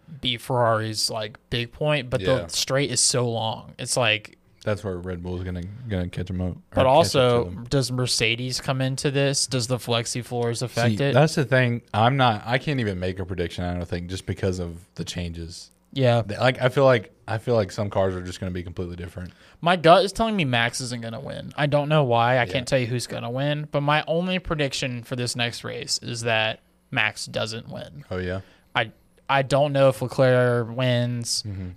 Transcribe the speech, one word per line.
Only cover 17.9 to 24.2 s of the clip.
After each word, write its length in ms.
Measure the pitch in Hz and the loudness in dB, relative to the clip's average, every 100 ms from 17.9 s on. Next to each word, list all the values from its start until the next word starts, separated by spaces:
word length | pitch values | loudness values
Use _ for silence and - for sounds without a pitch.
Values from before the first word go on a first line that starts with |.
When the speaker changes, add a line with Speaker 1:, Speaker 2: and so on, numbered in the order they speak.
| 101 95 | 0 0
Speaker 2:
are 60 | 92 | 0
just 160 | 90 87 | -6 -6
gonna 140 | 95 | -6
be 100 | 90 | -6
completely 340 | 90 87 90 87 | -8 -8 -8 -8
different. 360 | 87 - 90 - - - | -12 -12 -14 -16 -20 -4
Speaker 1:
My 140 | 160 185 | 0 4
gut 280 | 156 175 | 8 8
is 80 | 196 | 6
telling 240 | - 226 208 | 0 0 0
me 80 | |
Max 360 | 143 120 117 - | 0 2 2 -2
isn't 180 | 127 120 | -6 -8
gonna 200 | 113 113 | -8 -10
win. 320 | - - 131 - | -10 -10 -8 -2
I 100 | 143 | 0
don't 220 | 147 143 | 2 4
know 160 | 156 | 4
why. 280 | 135 117 117 | 4 4 4
I 100 | 127 | 4
Speaker 2:
Yeah. 80 | 117 | 2
Speaker 1:
can't 160 | 135 123 | -2 0
tell 100 | 139 | 0
you 80 | 117 | 0
who's 200 | 123 - | -4 -4
gonna 240 | 120 117 | -6 -6
win, 360 | 127 143 147 151 | -2 -2 -2 -4
but 80 | 147 | -2
my 240 | 143 151 147 | 2 2 2
only 320 | 165 | -2